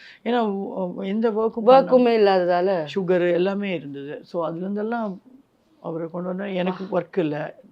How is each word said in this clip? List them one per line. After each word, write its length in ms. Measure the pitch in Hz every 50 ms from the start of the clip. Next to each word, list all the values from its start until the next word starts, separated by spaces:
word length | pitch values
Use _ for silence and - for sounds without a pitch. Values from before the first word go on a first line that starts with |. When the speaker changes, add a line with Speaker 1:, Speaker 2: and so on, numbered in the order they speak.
| - - - - -
Speaker 1:
ஏன்னா, 320 | 220 240 247 226 208 196
ஒ-, 480 | 196 196 247 - 190 185 180 180 - 196
எந்த 280 | 190 202 220 226 233
ஒர்க்கும் 320 | 208 220 220 226 - 233 208
பண்ண 260 | 233 262 269 262 180
Speaker 2:
ஒர்க்குமே 240 | 254 254 247 233 233 220
இல்லாததால 680 | 202 196 190 185 175 175 180 175 180 196 196 170 151 147 -
Speaker 1:
சுகர் 360 | 196 185 175 185 175 175 175
எல்லாமே 420 | 175 170 180 196 196 202 202 196 180
இருந்தது. 460 | 156 147 143 139 139 139 143 147 - -
So, 220 | - - 175 165
அதுல 240 | 160 165 170 180 196
இருந்தெல்லாம் 480 | 202 208 208 226 240 233 226 208 180 196 - - - - _ _ _ _ _ _ _ _
அவரை 280 | - 170 165 160 165 160
கொண்டு 160 | 170 180 180
வந்தா 180 | 180 185 185 196
எனக்கு 400 | 202 190 180 180 185 180 - 190 190
Speaker 2:
ஆ. 80 | 190 175
Speaker 1:
ஒர்க் 200 | 170 - - 196
இல்ல, 400 | 165 151 147 147 147 160 - - - -